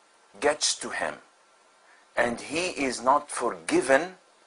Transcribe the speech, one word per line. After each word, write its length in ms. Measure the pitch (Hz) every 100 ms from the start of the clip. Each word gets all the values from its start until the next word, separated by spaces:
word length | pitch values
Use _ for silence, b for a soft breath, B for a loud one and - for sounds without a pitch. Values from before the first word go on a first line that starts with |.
| _ _ _ 101
gets 360 | 143 151 - -
to 140 | 120
him 320 | - 82 73 - _ _ _ _ _ b b b -
and 260 | 120 117
he 280 | - 156 180 - 135
is 160 | 113
not 300 | 120 143 -
forgiven 840 | - 120 90 - 330 127 135 180 185 _ _